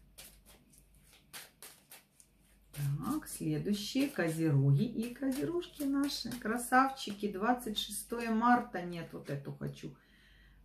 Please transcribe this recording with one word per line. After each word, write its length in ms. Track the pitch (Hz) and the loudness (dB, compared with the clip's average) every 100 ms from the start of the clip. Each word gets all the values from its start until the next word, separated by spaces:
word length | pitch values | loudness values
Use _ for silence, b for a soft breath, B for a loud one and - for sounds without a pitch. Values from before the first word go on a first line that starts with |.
| - - - - - - _ - _ - - - _ - - - - - - - _ _ - _ _ - _ | -20 -20 -20 -20 -20 -20 _ -20 _ -20 -20 -20 _ -18 -18 -20 -20 -20 -20 -20 _ _ -20 _ _ -20 _
Так, 560 | 147 143 147 185 302 - | -4 -2 -2 -2 -4 -4
следующие 800 | - 160 151 170 202 - 262 277 | -6 -2 0 0 -2 0 0 0
козероги 760 | - 170 160 160 139 139 139 214 | 0 0 2 4 6 6 6 4
и 280 | - 240 | -2 -6
козерожки 680 | - 269 262 294 349 349 - | -2 -2 0 -2 -2 -4 -4
наши. 480 | 277 277 285 - - | 0 2 0 -2 -6
Красавчики, 1000 | 247 214 247 - 254 262 - - 202 202 | -4 -2 -2 2 4 4 0 -8 -4 -4
двадцать 480 | 185 226 247 220 208 | 0 0 0 -2 -6
шестое 520 | - 202 - 233 233 | -6 -6 -6 -4 0
марта. 520 | 220 240 240 214 180 | 4 6 6 4 -6
Нет, 260 | 175 170 160 | -6 -6 -8
вот 180 | 170 143 | -10 -6
эту 220 | 143 143 | -6 -6
хочу. 420 | 139 143 - - - b b b b b b | -8 -8 -8 -12 -14 b b b b b b